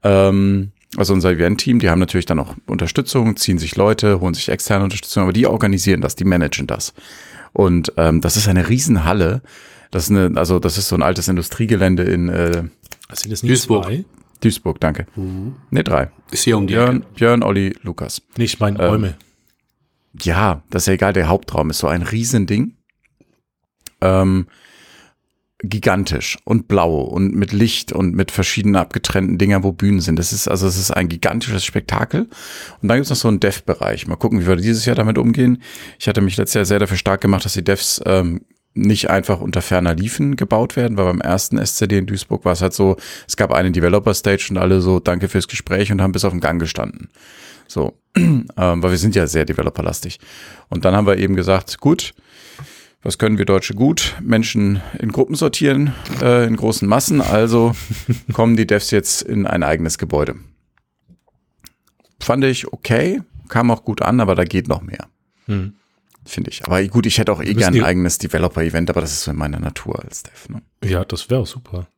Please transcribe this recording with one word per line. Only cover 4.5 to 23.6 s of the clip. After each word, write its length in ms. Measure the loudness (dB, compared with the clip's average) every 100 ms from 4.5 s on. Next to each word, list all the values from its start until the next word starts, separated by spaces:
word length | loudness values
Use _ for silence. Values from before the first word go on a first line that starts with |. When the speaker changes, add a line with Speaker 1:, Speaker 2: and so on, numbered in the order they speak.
| -4 -2 0
Speaker 1:
Unterstützung, 400 | 0 -4 -4 0
aber 100 | 2
die 140 | 2 2
organisieren 540 | 2 2 2 2 2
das, 140 | 0 -2
die 100 | 0
managen 420 | 2 0 -2 -6
das. 260 | -6 -8 -12 -20 -20 -20 -20 -8
Und, 400 | 0 4 4 0 0
ähm, 220 | 2 4
das 160 | 2 0
ist 120 | 2
eine 180 | 2 2
Riesenhalle. 760 | 0 2 0 2 2 2 0 -6 -20 -20 -20 -8
Das 140 | -6 2
ist 60 |
eine, 200 | 2 2 2
also 180 | 2 2
das 220 | 0 -2
ist 80 | -2
so 80 | 0
ein 80 |
altes 240 | 0 0 -2
Industriegelände 760 | -2 -4 -4 0 2 2 2
in, 240 | 2 0 0
äh, 340 | 0 0 -2 -4 _ -20 -20 -16
Speaker 2:
Sind 180 | -10 -8
das 120 | -6
nicht 80 | 0
Speaker 3:
Duisburg. 320 | 0 2 0 0
Speaker 2:
zwei? 200 | -6 -8 _ _ _
Speaker 1:
Duisburg, 380 | 0 0 -6 -2
danke. 260 | -2 -2 -8 -8
Speaker 3:
Mhm. 400 | -8 -8 -10 -12 _
Speaker 1:
Nee, 140 | -2
drei. 260 | 0 0 -2 _ _
Speaker 3:
Ist 120 | -4
hier 140 | 2 2
um 80 | 2
die 80 |
Speaker 1:
Björn, 240 | 2 2 0
Speaker 3:
Ecke. 100 | -4 0
Speaker 1:
Björn, 280 | 2 4
Olli, 320 | 2 0 0 -4
Lukas. 380 | -10 -10 -10 -10 _ -4
Speaker 2:
Nee, 100 | -4
ich 140 | 0
meine 200 | -2 0
Speaker 1:
Ähm, 100 | 0
Speaker 2:
Räume. 240 | 2 -2 -6 _ _ _ _ _ _ _ _ _ -6
Speaker 1:
ja, 420 | -2 0 0 -2 _
das 140 | -4
ist 40 | 0
ja 60 |
egal, 200 | 2 2
der 160 | 2 2
Hauptraum 400 | 0 0 -2 -2
ist 80 | -2
so 100 | -2
ein 140 | -2
Riesending. 720 | -2 -4 0 0 0 0 -2 -6 _ _ _ _ _ _ _ _